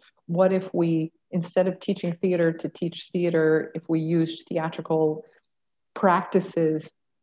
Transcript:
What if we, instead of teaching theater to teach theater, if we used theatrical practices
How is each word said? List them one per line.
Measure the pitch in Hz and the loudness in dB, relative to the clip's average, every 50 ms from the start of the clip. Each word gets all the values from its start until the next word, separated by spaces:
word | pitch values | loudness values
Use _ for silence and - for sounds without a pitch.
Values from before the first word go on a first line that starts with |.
| _ _ _ _ _ | _ _ _ _ _
What | - 170 170 190 185 | -2 2 2 4 4
if | 190 185 190 - - | 2 0 -2 -2 -2
we, | 175 170 170 165 160 160 160 - _ _ _ | 0 0 2 2 0 -2 -4 -8 _ _ _
instead | - 180 170 170 - 190 180 | -4 -4 -4 0 0 0 0
of | 185 180 - | 0 -2 -4
teaching | - - 196 - - 175 170 170 | -4 -4 -4 -2 -4 -6 -4 -2
theater | - 190 180 170 170 165 165 | 0 0 2 2 2 2 0
to | 165 - 170 | -2 -6 -8
teach | - - 175 165 - - - - - | -6 -6 -6 -6 -6 -8 -10 -6 -4
theater, | 180 175 170 165 165 160 156 156 156 - - - | -2 0 2 2 4 4 4 4 2 0 -2 -8
if | 165 - | -10 -4
we | - 165 160 | -2 -2 0
used | 160 160 170 165 165 160 - - - - | 0 2 2 2 0 0 -4 -8 -10 -6
theatrical | 175 170 156 165 170 - 160 - 160 160 156 156 156 156 - _ _ _ _ _ _ _ _ _ _ _ _ _ - | -4 -4 -4 -4 -6 -8 -4 -2 0 2 2 0 0 -4 -8 _ _ _ _ _ _ _ _ _ _ _ _ _ -4
practices | - - 190 175 185 180 - - 185 175 - - 175 165 156 156 156 156 - _ _ _ _ _ _ | 2 4 4 4 4 2 0 0 0 0 0 0 0 0 0 0 -2 -4 -10 _ _ _ _ _ _